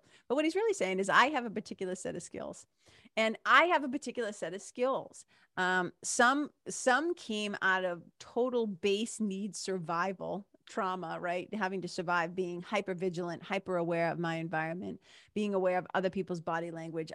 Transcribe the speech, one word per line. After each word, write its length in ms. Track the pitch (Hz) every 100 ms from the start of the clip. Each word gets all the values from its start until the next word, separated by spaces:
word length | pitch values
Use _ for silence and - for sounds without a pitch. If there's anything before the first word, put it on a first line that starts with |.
| _ - -
But 80 | 262
what 100 | 311
he's 100 | 359
really 180 | 453
saying 260 | 381 185 185
is, 100 | 196
"I 180 | 165 254
have 180 | 294 233
a 40 |
particular 460 | 196 - - 185 185
set 200 | 175 170
of 80 |
skills, 420 | - - - - - _ _ - - -
and 220 | 220 220 202
I 200 | 254 339
have 180 | 320
a 60 | 269
particular 420 | 277 247 226 214
set 220 | 214 165
of 80 | 190
skills." 640 | - - 254 233 - - - _ _ -
Um, 340 | 185 185 180 -
some, 480 | - - 240 277 294 _ -
some 460 | - - 247 339 349
came 420 | - 214 208 202
out 220 | 190 185
of 200 | 185 175 - _
total 480 | - - 254 240 220
base 520 | 185 208 196 226 -
need 360 | 214 190 208 165
survival 880 | - 185 165 170 185 190 165 175 202 _ -
trauma, 500 | - 190 185 165 170
right? 320 | 175 180 -
Having 280 | 214 190 190
to 60 | 175
survive, 480 | - 175 175 170 175
being 260 | 180 175
hyper 320 | 175 208 190
vigilant, 480 | 185 190 165 175 165
hyper 360 | - 196 196 180
aware 340 | 170 170 170
of 80 | 156
my 160 | 170 165
environment, 640 | 165 165 160 175 202 - _ - -
being 200 | 208 208
aware 240 | 196 185 180
of 100 | - -
other 140 | 185
people's 320 | 196 175 175
body 300 | 160 165 170
language, 400 | 165 165 165 160